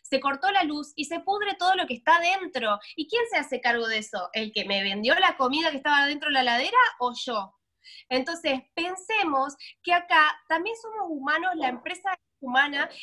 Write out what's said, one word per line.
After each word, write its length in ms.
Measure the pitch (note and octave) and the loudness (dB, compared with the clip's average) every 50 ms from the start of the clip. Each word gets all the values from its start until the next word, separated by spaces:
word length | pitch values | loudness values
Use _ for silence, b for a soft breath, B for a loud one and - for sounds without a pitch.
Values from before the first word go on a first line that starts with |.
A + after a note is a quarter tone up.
se 180 | B - - C4 | B -2 -2 0
cortó 300 | C4 C#4 C4+ - - G4 | 0 0 -2 0 0 2
la 140 | G4+ G4 F4+ | 2 2 2
luz 280 | D4 D4+ D4 D4 - - | 2 -2 -6 -8 -10 -10
y 100 | - D4 | -10 -8
se 140 | - E4 E4+ | -6 -6 -6
pudre 340 | - - G4 G#4 G#4 G4+ F#4+ | -2 -2 -2 0 0 -4 -2
todo 220 | - - F#4 F#4+ | 0 0 0 2
lo 100 | F#4 F4 | 0 0
que 80 | - B3+ | -4 -6
está 260 | A#3+ - A#3+ E4 E4+ | -4 2 4 4 4
dentro. 600 | E4+ F4 F#4+ G4 F#4 D4 - C4 A3+ G#3+ G#3 G#3 B B B | 4 2 0 0 -4 -6 -6 -4 -2 0 -2 -2 B B B
¿Y 120 | B D4+ D#4+ | B -8 -4
quién 140 | - A#4 A#4 A#4 | -2 -2 -2 0
se 80 | G#4+ E4 | 0 -2
hace 240 | C#4 - C4+ B3 | -2 -2 -6 -2
cargo 260 | - A#3+ A#3 A#3 A#3 A3 | 0 0 0 0 0 -2
de 120 | A3 A3 | -2 -4
eso? 280 | G#3+ - - G3 F3+ - - | -4 -6 -6 -6 -6 -4 -4
¿El 180 | A3 A3 G#3+ | -6 -6 -4
que 140 | G#3+ G#3 F#3+ | -4 -6 -2
me 160 | F#3+ G3 G3 | -2 -2 0
vendió 320 | G3 G3 G3 G#3 G#3+ A#3+ D#4 F4+ | 0 -2 -2 0 2 2 4 6
la 180 | F#4 F4+ D#4 - | 4 2 4 2
comida 320 | C4+ B3 C4+ D4+ E4+ D#4+ | 0 0 0 0 0 0
que 80 | D4+ C4+ | -2 -2
estaba 300 | C4+ D4+ D4 C#4+ C#4 C#4 | 0 2 4 4 4 2
dentro 220 | D4 D4 D#4 D4+ | 0 -4 -4 0
de 40 | C#4+ | 2
la 80 | C4 | 2
heladera 380 | B3+ B3 A#3 A#3+ C#4 F4+ A4 B4 B4 A4+ - - | 2 2 2 0 0 2 4 4 4 4 2 -2
o 160 | B3 B3 A#3 | -4 -4 -4
yo? 400 | A#3+ - B3+ A#3+ G#3+ G3 G3 _ _ _ _ _ _ B B B B B B | -4 -8 -6 -4 -4 -6 -6 _ _ _ _ _ _ B B B B B B
Entonces, 500 | B3+ C4 C4 D#4 E4+ E4 - D4+ C4+ C4 - _ _ | -2 -2 -2 -2 -6 -4 -2 -2 -2 -2 -4 _ _
pensemos 840 | - E4 F4+ F#4 F#4 F#4 - A4 A4 G4 E4 C#4+ C4+ C4 D4 C#4+ B B B B B _ | -4 -4 -4 -4 -8 -6 -4 0 0 0 2 2 0 0 -2 -4 B B B B B _
que 100 | E4+ F4 | 2 2
acá 420 | F4 F4 - F4 D#4+ D4+ D4+ D4 - _ _ | 2 2 4 4 6 6 4 2 -2 _ _
también 260 | D#4+ E4 F4 G#4+ A#4 A4+ | -2 0 0 -4 -6 -8
somos 320 | A#4 A4+ G#4+ G#4+ G4 F4 | -10 -10 -8 -6 -6 -6
humanos, 420 | D#4+ C#4 C4 C#4 D4+ D#4+ F4 F#4 F4+ | -6 -6 -2 -2 -2 0 0 -2 -2
la 140 | D#4+ C#4+ B3+ | -2 -2 -2
empresa 420 | B3 A#3+ - - F4+ - - G4 F#4 | -4 -4 -8 -10 -10 -6 -4 -6 -6
es 60 | - _ _ _ _ | -6 _ _ _ _
humana, 500 | C#4 B3 B3 C4 C#4 C#4+ C#4+ C#4 D4+ - B B | -10 0 2 2 2 2 0 -2 -4 -4 B B